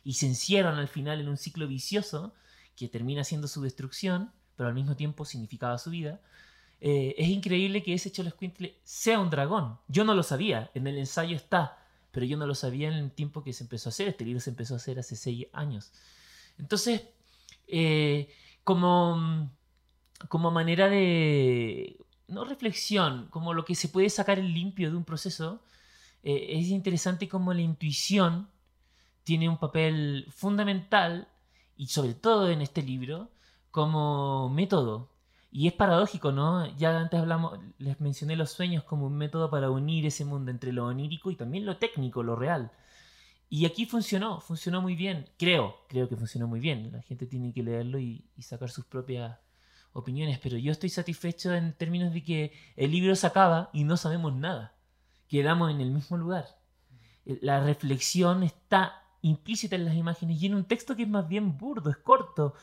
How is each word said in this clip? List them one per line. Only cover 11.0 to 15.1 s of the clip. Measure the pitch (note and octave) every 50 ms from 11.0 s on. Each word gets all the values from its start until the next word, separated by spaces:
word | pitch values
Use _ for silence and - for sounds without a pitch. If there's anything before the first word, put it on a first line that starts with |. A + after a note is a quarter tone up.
| C3+ C3+ - E3+ E3 E3+ E3+
está, | C#3+ - - G3 F3 D3+ - - - _ _ _ _ _ _
pero | - C3 B2
yo | B2+ D3
no | D3+ D3
lo | C#3+ C#3
sabía | - - B2+ B2 C#3 D3+ D#3
en | D#3+
el | D#3 C#3+ C3+
tiempo | - - D3 D3 - D#3
que | C#3+ C3+ A#2
se | - C3
empezó | A#2 A#2+ A2 -
a | A#2+
hacer. | - - G3+ G3+
Este | - - A2+
libro | A#2 B2 B2
se | - C#3
empezó | A#2+ A#2+ A#2 A#2+ C3
a |
hacer | A#2+ - C3+ B2+ B2+
hace | A#2+ -